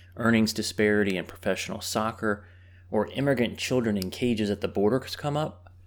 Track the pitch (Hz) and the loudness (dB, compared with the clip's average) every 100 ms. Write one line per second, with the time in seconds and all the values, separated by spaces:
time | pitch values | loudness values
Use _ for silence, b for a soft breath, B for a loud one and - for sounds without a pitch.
0 | B - 113 113 110 - 107 - 104 104 | B -2 2 4 4 0 -4 2 4 4
1 | 101 92 85 - 104 92 - 90 - 113 | 2 0 -6 -4 -2 -2 -4 -8 -4 -2
2 | 110 110 110 101 b b b b b 107 | -2 -2 -2 -2 b b b b b -2
3 | 104 - 139 127 117 90 - 127 113 104 | 0 0 0 2 0 -2 -2 0 2 0
4 | 92 - 123 110 104 101 98 - 104 127 | -2 -2 0 2 0 -2 -2 0 2 2
5 | - - 147 147 156 - - - | -2 -8 -4 -2 -4 -8 -20 -20